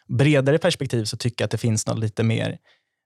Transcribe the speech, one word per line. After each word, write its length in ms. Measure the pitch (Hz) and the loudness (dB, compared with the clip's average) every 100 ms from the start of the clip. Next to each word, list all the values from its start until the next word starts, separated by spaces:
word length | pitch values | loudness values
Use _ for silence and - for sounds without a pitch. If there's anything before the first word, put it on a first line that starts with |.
| - | -6
bredare 500 | 120 143 139 135 156 | 2 4 4 4 2
perspektiv 480 | 185 - 135 117 107 | 2 -2 -2 -4 -4
så 120 | 113 | -4
tycker 260 | 120 - | -4 -2
jag 40 | 110 | -4
att 40 | |
det 60 | 113 | -2
finns 300 | 117 110 - | 0 0 -2
något 120 | 113 | -4
lite 240 | 110 - | -4 0
mer, 340 | 113 113 110 - _ _ _ _ | 0 0 -2 -6 _ _ _ _